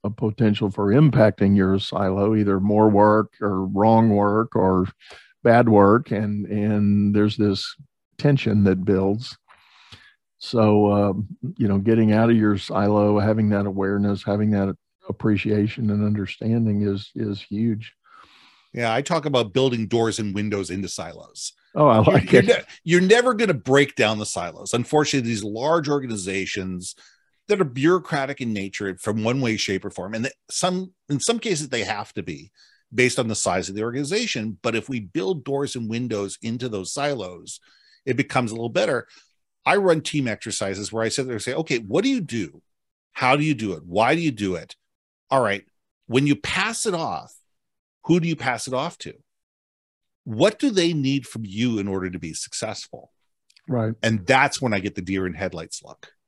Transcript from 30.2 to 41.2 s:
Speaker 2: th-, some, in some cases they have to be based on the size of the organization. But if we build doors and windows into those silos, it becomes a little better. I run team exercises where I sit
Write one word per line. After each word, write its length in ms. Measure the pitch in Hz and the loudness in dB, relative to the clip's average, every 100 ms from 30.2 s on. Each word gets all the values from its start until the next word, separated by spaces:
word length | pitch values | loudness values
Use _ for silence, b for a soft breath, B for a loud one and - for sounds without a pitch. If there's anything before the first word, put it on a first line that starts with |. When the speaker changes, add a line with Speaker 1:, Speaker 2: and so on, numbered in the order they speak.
Speaker 2:
th-, 100 | 131 - _ | -8 -10 _
some, 420 | - 180 180 190 _ _ | -4 -2 -2 -8 _ _
in 120 | 143 | -4
some 180 | - 233 | -2 -2
cases 300 | 233 160 147 | -2 -4 -4
they 160 | 120 | -6
have 280 | 98 104 107 | -4 -6 -8
to 80 | - | -10
be 280 | 87 71 78 b b b b | -10 -12 -14 b b b b
based 260 | 107 127 - | 0 0 2
on 100 | 117 | -4
the 80 | 107 | -2
size 320 | - 90 90 | -2 -2 -4
of 60 | |
the 100 | 98 | -6
organization. 720 | 110 123 143 202 240 - 110 98 | -6 -6 -4 -4 -4 -6 -6 -6
But 120 | 123 | -4
if 140 | 113 - | -4 -4
we 120 | 127 | -8
build 440 | 95 160 190 170 | -6 -6 -4 -4
doors 320 | 127 139 143 127 | -4 -6 -4 -6
and 120 | 110 | -6
windows 500 | 113 123 107 98 - | -6 -4 -6 -6 -8
into 260 | 113 117 127 | -8 -6 -6
those 240 | 107 92 | -8 -8
silos, 680 | - 143 135 92 87 - - b b b b | -6 -4 -4 -8 -12 -18 -20 b b b b
it 120 | - 120 | -6 -4
becomes 340 | - 131 120 | 0 0 -2
a 40 | |
little 140 | 113 117 | -4 -4
better. 380 | 139 180 127 - b b b _ _ | -2 0 -2 -6 b b b _ _
I 120 | - 190 | 0 2
run 240 | 190 160 | 2 0
team 260 | - 151 127 | 0 -4 -2
exercises 640 | 104 - - 98 98 98 | -6 -8 -6 -6 -6 -6
where 120 | 110 | -4
I 40 | 113 | -4
sit 180 | - | -2